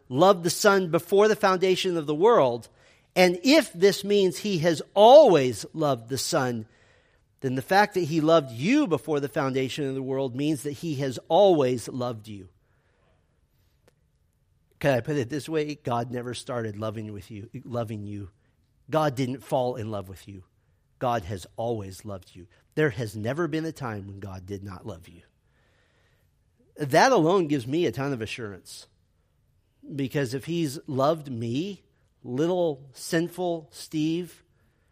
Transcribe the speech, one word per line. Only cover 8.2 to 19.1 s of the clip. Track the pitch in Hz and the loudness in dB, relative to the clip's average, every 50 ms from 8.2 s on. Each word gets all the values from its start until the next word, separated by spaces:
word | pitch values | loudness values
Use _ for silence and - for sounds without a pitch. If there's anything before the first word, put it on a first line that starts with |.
loved | 147 160 165 165 143 123 | 4 4 4 4 2 0
you | 117 113 139 202 269 302 294 | -8 -4 -2 0 2 0 2
before | 196 156 131 - 156 151 143 | 0 -2 -4 -2 -4 -4 -4
the | 139 | -4
foundation | - - 160 139 135 127 131 131 123 - - 147 | -4 -4 -4 -4 -2 -2 -4 -4 -4 -6 -6 -6
of | 135 135 | -6 -6
the | 135 131 | -8 -6
world | 131 135 135 139 131 117 | -6 -6 -4 -4 -6 -6
means | 131 147 151 160 - | -4 -4 -2 -4 -4
that | - 147 139 | -6 -10 -10
he | - 170 165 147 | -8 -8 -8 -6
has | 131 143 135 117 - - | -4 -4 -6 -6 -8 -4
always | _ 165 180 208 196 175 147 131 123 127 117 - | _ 4 4 6 6 6 4 2 2 0 -2 -6
loved | 139 - 127 120 123 120 107 104 | -10 -8 -8 -8 -8 -8 -10 -14
you. | 110 104 98 92 - _ _ _ _ _ _ _ _ _ _ _ _ _ _ _ _ _ _ _ _ _ _ _ _ _ _ _ _ _ _ _ _ _ _ _ _ _ _ _ _ _ _ _ _ _ _ | -16 -18 -18 -18 -20 _ _ _ _ _ _ _ _ _ _ _ _ _ _ _ _ _ _ _ _ _ _ _ _ _ _ _ _ _ _ _ _ _ _ _ _ _ _ _ _ _ _ _ _ _ _
Can | - 147 135 | 0 0 0
I | 117 | 0
put | 113 - 151 | -2 -2 -4
it | 143 117 117 | -4 -4 -4
this | 151 143 - 156 | -6 -8 -8 -4
way? | 160 156 151 151 147 | -4 -4 -4 -4 -8
God | - _ 135 120 143 139 127 | -8 _ -4 -4 -4 -4 -6
never | 120 123 120 123 120 | -8 -10 -8 -10 -12
started | - - - 127 120 113 110 101 | -12 -10 -8 -8 -6 -6 -8 -8
loving | 104 110 110 104 113 107 107 | -8 -8 -8 -8 -8 -12 -12
with | 104 101 - - | -14 -16 -16 -16
you, | 110 101 98 - - 127 135 | -16 -16 -16 -16 -16 -18 -14
loving | - 117 120 117 107 117 104 101 | -8 -8 -8 -6 -8 -10 -12 -10
you. | 101 101 101 101 92 _ _ _ _ _ _ _ _ _ _ _ - | -12 -12 -12 -14 -16 _ _ _ _ _ _ _ _ _ _ _ -4
God | 139 156 156 151 | -2 0 0 0